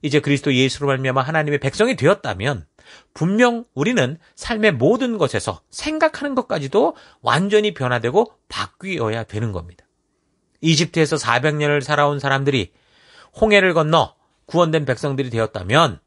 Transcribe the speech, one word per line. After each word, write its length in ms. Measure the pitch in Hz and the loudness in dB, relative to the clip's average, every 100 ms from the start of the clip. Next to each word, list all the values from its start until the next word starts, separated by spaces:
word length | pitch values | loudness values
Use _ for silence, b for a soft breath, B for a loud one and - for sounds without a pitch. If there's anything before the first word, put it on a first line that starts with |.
이제 200 | 151 147 | 0 0
그리스도 340 | 143 143 - | 2 0 2
예수로 320 | 127 131 - 143 | 2 2 0 -2
말미암아 340 | 135 131 131 | -2 0 -2
하나님의 400 | 127 160 151 147 | 0 -2 -2 -2
백성이 360 | 131 - 226 233 | -4 0 0 2
되었다면 680 | 139 - - 95 113 127 80 _ B B B | 2 0 -2 -4 -4 -6 -10 _ B B B
분명 500 | - 160 202 247 233 240 | -4 -2 2 2 2 -8
우리는 440 | - 160 247 135 160 b _ | -4 -2 0 0 -4 b _
삶의 360 | - 226 214 | -8 0 0
모든 440 | 143 127 233 247 220 | 2 2 2 0 0
것에서 460 | 147 110 - 90 _ | 0 -2 -4 -8 _
생각하는 640 | - - 311 320 311 285 | -10 -6 0 0 0 -4
것까지도 600 | 262 - 180 135 190 294 - B B | -4 -4 -4 0 2 2 -2 B B
완전히 500 | 120 127 196 214 214 | 0 2 2 2 2
변화되고 600 | 175 127 123 117 151 233 _ _ | -2 -2 -2 0 0 0 _ _
바뀌어야 760 | - - _ 190 180 113 113 | -10 -10 _ -8 -4 -2 -4
되는 260 | 110 107 113 | -6 -6 -6
겁니다. 340 | 92 82 85 _ _ _ _ _ _ _ _ | -6 -10 -20 _ _ _ _ _ _ _ _
이집트에서 560 | 160 151 160 170 151 156 | 0 2 2 0 0 0
사백 400 | 120 120 147 151 | 0 0 0 0
년을 240 | 147 147 | 0 0
살아온 380 | 131 151 147 143 | 0 0 0 0
사람들이 520 | 139 135 139 139 92 b b b b b b - | -2 0 2 0 -2 b b b b b b -2
홍해를 340 | 220 202 190 | 4 4 4
건너 400 | 170 151 160 131 _ _ _ _ | 2 2 2 2 _ _ _ _
구원된 380 | 160 170 160 | 0 2 2
백성들이 460 | 139 123 151 135 127 | -2 -4 -4 -4 -4
되었다면 720 | 113 110 104 92 127 160 95 | -2 -2 -4 0 2 2 0